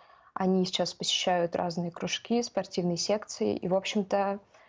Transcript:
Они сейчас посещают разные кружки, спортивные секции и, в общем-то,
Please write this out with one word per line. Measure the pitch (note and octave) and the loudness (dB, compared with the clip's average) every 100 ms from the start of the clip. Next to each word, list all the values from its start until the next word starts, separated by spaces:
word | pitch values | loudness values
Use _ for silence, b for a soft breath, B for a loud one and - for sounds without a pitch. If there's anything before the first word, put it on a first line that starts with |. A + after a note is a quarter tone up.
| b b b | b b b
Они | - F#3+ F#3+ F3+ | -2 2 4 2
сейчас | - F3 | 0 -2
посещают | - F3+ - - F3+ E3+ E3+ | -2 -2 0 2 2 2 0
разные | F3+ E3+ F3 | -2 -2 -4
кружки, | - F3+ - - A#3 | -4 -4 -4 0 0
спортивные | A#3 - F#3 - F3 E3+ | 0 -4 -4 -2 0 0
секции | - G#3 - - G#3 - | 0 -2 -2 -2 0 0
и, | F3+ | 0
в | |
общем-то, | F#3+ F#3+ G#3+ F#3+ G3+ G3 G3+ _ b | 0 0 -2 0 0 0 -4 _ b